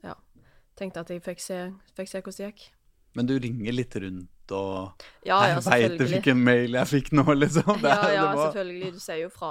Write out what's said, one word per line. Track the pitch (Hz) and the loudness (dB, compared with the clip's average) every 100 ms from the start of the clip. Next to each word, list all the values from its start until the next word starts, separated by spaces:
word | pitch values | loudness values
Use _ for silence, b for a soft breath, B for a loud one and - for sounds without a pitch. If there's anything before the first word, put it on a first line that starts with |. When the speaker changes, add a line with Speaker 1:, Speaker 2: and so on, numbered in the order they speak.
Speaker 1:
ja, | - - _ _ b b b - | -18 -18 _ _ b b b -12
tenkte | 196 170 | -12 -10
at | 170 | -10
jeg | 175 | -10
fikk | 175 175 | -10 -10
se, | - 185 180 190 _ - | -8 -8 -10 -12 _ -14
fikk | 190 | -10
se | 190 | -10
hvordan | 190 185 | -12 -12
det | 202 | -12
gikk. | 208 - _ _ _ _ | -14 -20 _ _ _ _
Speaker 2:
Men | - 123 | -4 -2
du | 135 | 0
ringer | 123 123 107 | -2 -6 -4
litt | 123 123 113 | -4 -4 -6
rundt | 95 92 90 - - | -8 -10 -14 -18 -8
og | 98 98 95 95 - B B | -6 -4 -6 -10 -14 B B
Speaker 1:
Ja, | - 185 | -2 2
ja, | 202 | 4
Speaker 2:
"Jeg | 151 | 2
vet | |
du | 151 123 113 - | 4 4 4 2
Speaker 1:
selvfølgelig. | 127 185 | 0 2
Speaker 2:
fikk | 190 | 2
en | 127 | 4
mail | 123 120 120 | 6 4 4
jeg | 123 131 | 0 0
fikk | 143 131 | 0 2
nå", | 147 139 | 4 4
liksom. | 143 147 151 - 208 | 4 4 2 2 2
<laughs> | |
Det | 147 | 4
Speaker 1:
Ja, | - | 4
Speaker 2:
er, | 208 | 4
Speaker 1:
ja, | 202 196 | 2 2
Speaker 2:
det | 190 | 0
var | 156 | 0
Speaker 1:
selvfølgelig. | 170 180 180 185 | -2 -8 -8 -10
Du | 175 | -10
sier | - 160 | -10 -8
jo | 170 | -8
fra | - 165 | -8 -10